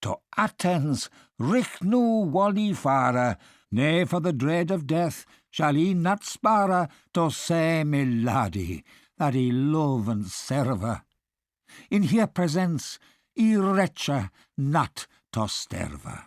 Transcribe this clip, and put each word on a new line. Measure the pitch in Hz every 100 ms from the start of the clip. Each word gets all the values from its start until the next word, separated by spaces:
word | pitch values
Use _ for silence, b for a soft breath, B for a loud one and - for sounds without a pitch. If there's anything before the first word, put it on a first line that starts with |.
To | 107 98 _ -
Athens | 214 - 180 175 143 127 - b b _
rich | 117 233 233 -
new | 180 240 233 220
wally | 190 143 202 202 214
fara, | 175 143 135 127 123 123 - b b b
ne | 104 143 165
for | 180 175
the | 165
dread | 147 131 170 165
of | 190 143
death | 160 170 - - b b
shall | - 160
he | 143 175
not | 180 170 202
spara | - - - 214 196 185 165 b b
to | - 165
se | 151 - 165 160 165
me | 151 147 135
laddie, | 117 117 117 110 90 87 87 - b b _
that | 151
he | 131 127
love | 123 139 156 151 131 107
and | 110 98
serve. | - - 131 131 120 110 113 _ _ _ _ _ _ _ B B
In | 202
her | 180 214 185
presence, | - 175 151 185 160 - - b b b
he | - 220
recha | 214 190 196 190 - - 143 95 b b -
not | 139 156 120 - - b b
to | -
sterve. | 107 - - 92 82 76 - -